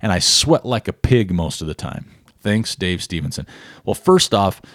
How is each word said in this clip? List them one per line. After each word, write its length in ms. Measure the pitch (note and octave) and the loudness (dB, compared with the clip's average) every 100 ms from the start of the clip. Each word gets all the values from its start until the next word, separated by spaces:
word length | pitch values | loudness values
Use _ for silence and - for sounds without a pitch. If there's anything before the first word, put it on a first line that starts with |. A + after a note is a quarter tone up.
and 100 | A2 | -2
I 60 | F2+ | 0
sweat 480 | - - C#3 D#3+ A#2+ | 2 2 2 0 0
like 220 | A2+ - | -4 -4
a 60 | |
pig 380 | - - B2+ F#2+ | -4 2 2 2
most 300 | F2 D#2+ - | 0 -2 -4
of 60 | D#2 | -8
the 80 | - | -8
time. 340 | C#2 - - - _ _ | -10 -12 -16 -20 _ _
Thanks, 360 | G#2 G#2+ A2 - | -2 0 -2 -4
Dave 280 | F2+ F2 | -2 -4
Stevenson." 420 | - E2 C#2 - C#2+ - - - - | -4 -6 -6 -8 -12 -16 -20 -10 -6
Well, 80 | |
first 400 | - - F#3 - | -2 4 4 4
off, 280 | G2+ G2 - - | 2 2 -2 -12